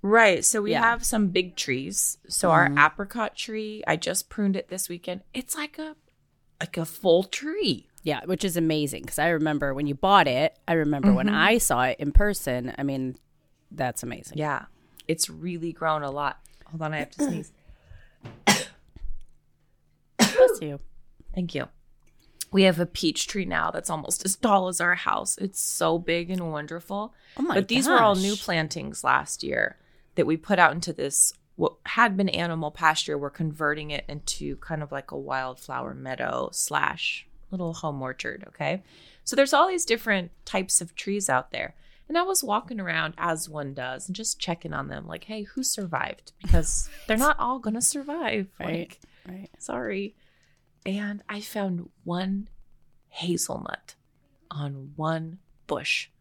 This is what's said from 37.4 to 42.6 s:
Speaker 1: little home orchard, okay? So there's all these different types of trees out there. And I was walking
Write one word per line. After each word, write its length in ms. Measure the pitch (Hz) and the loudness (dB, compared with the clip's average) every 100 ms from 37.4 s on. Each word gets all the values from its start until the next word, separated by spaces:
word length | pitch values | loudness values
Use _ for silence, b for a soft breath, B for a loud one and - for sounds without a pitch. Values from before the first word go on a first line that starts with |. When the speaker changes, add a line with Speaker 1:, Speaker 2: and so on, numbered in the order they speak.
| - | -12
Speaker 1:
little 220 | 185 175 | -6 -6
home 280 | 165 160 139 | -4 -6 -6
orchard, 420 | 131 131 - - - | -8 -8 -10 -10 -16
okay? 340 | - 147 180 b b b b | -6 -4 -4 b b b b
So 120 | - 277 | -2 2
there's 160 | 277 | 4
all 160 | 285 349 | 6 4
these 160 | 359 - | 2 0
different 460 | 226 220 196 175 - - | 0 2 0 -2 -12 -4
types 360 | 196 190 - | -4 0 0
of 120 | 170 - | -2 -8
trees 340 | - 202 190 | -4 -4 2
out 220 | 127 - | 0 0
there. 240 | - - - b b b | -8 -8 -10 b b b
And 80 | 330 | -2
I 60 | |
was 200 | 359 381 | 0 -2
walking 380 | 247 208 | 0 -2